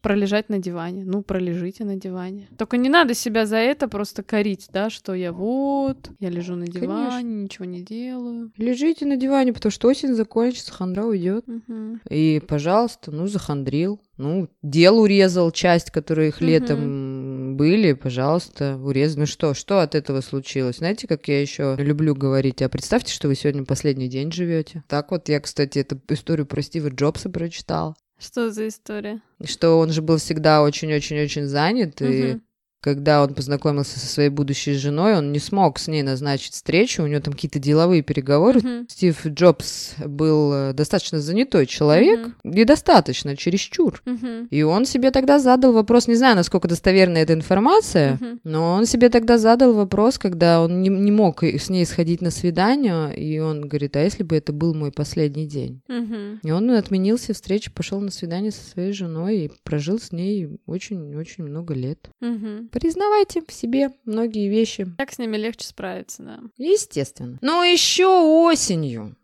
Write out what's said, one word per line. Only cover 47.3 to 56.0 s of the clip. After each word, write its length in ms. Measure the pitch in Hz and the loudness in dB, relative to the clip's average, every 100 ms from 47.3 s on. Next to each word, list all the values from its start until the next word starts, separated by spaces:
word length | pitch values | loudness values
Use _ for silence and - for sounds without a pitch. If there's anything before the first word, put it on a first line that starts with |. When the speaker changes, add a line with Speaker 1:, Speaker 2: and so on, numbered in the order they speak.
Speaker 2:
информация, 800 | 160 151 190 240 403 427 185 151 - | 2 2 2 6 4 4 2 2 0
Speaker 1:
Мгм. 200 | 240 240 | -6 -10
Speaker 2:
но 300 | 160 156 165 | -6 0 2
он 120 | 185 226 | 2 2
себе 220 | 240 240 | 6 6
тогда 280 | 240 226 240 | 6 4 4
задал 360 | 220 240 262 | 6 6 6
вопрос, 440 | 214 196 196 220 - | 4 2 2 2 2
когда 440 | 202 175 170 165 | -4 2 4 4
он 180 | 165 180 | 4 2
не, 60 | 190 | 0
не 220 | 190 202 | 2 2
мог 320 | 208 196 - | 4 4 2
и, 160 | 165 - | -2 -2
с 100 | - | -4
ней 140 | 185 | -2
сходить 360 | 170 - 165 170 | -2 0 -2 0
на 80 | 175 | -2
свидание, 840 | - 175 165 196 277 254 165 151 - | -2 -2 2 2 2 0 0 -4 -6
и 240 | 151 156 | -6 -4
он 220 | 160 151 147 | -4 -4 -6
говорит: 280 | 147 143 143 | -6 -4 0
"А 40 | |
если 200 | 170 - | 0 -2
бы 140 | 175 156 | -2 -2
это 160 | 151 | -2
был 200 | 147 165 | -2 -2
мой 180 | 156 147 | -2 -6
последний 540 | - 147 - 151 143 156 | -6 -6 -2 -2 -2 -8
день?" 340 | 147 127 131 _ | -8 -8 -12 _
Speaker 1:
Мгм. 520 | 247 | -8